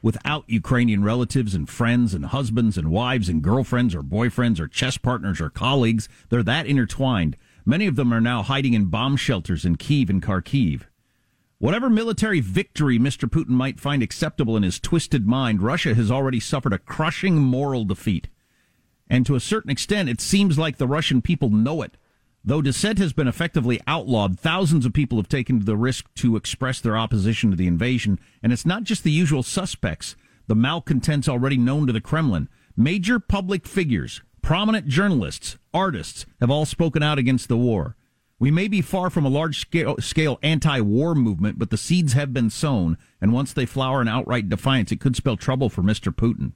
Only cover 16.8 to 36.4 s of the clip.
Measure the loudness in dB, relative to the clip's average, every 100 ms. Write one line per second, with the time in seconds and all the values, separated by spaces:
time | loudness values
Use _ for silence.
16.8 | -6 -4 -4 -2 0 4 4 2 -2 -2
17.8 | -2 -4 -2 -2 -4 _ _ _ _ _
18.8 | _ _ _ 0 2 0 0 -4 -2 -6
19.8 | -2 -2 -2 -4 0 2 4 2 0 -2
20.8 | -2 0 0 0 0 0 2 2 2 -2
21.8 | -8 _ _ _ _ _ -2 0 0 0
22.8 | 0 0 0 0 -2 0 -2 0 0 -2
23.8 | -2 -4 0 0 2 0 -2 0 2 2
24.8 | 2 0 0 0 0 -2 0 0 2 0
25.8 | 0 -2 -8 -2 0 0 -2 -6 -4 -2
26.8 | -2 -2 0 0 0 2 2 2 2 2
27.8 | 2 0 0 -2 _ _ -2 0 -2 -2
28.8 | -2 -2 0 2 2 0 -2 -4 -6 -4
29.8 | -6 -6 -12 -16 _ _ 0 2 2 0
30.8 | 0 0 2 0 0 0 0 2 2 2
31.8 | 0 0 -2 0 0 0 -4 _ _ 0
32.8 | 2 2 0 0 0 -2 0 -4 -2 -2
33.8 | 0 0 -4 -12 _ _ 0 2 2 0
34.8 | 0 0 2 2 -2 -8 -14 -16 _ -2
35.8 | 0 -2 -8 -14 -18 _